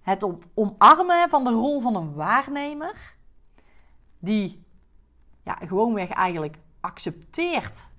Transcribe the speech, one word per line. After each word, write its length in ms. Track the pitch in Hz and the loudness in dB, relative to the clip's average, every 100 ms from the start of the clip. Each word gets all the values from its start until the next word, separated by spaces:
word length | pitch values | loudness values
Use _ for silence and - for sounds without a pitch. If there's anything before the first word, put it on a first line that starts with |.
Het 220 | - 190 | -2 -2
op-, 220 | 202 170 - | -2 -6 -8
omarmen 720 | - 208 - 214 311 359 339 349 | -2 -2 6 8 8 6 2 4
van 160 | 294 | 2
de 60 | 247 | 2
rol 300 | 226 262 285 | 0 0 -2
van 160 | 240 202 | -2 -4
een 180 | 160 | -6
waarnemer, 1000 | 147 160 240 269 285 285 294 320 427 - _ - - _ _ _ - - - _ - | -6 0 0 0 -8 -8 -10 -12 -14 -20 _ -20 -20 _ _ _ -20 -20 -20 _ -12
die, 460 | 175 214 185 - - - _ _ _ _ _ - | -4 -2 -2 -8 -20 -20 _ _ _ _ _ -20
ja, 120 | - | -12
gewoonweg 560 | - 170 190 233 214 180 | -12 -4 0 0 -2 -4
eigenlijk 480 | - 185 170 151 156 - - | -2 -2 -2 -8 -10 -20 -14
accepteert 1080 | 175 - - 165 - - 349 302 - - - | -14 -10 -12 -12 -16 -6 -4 -4 -6 -16 -20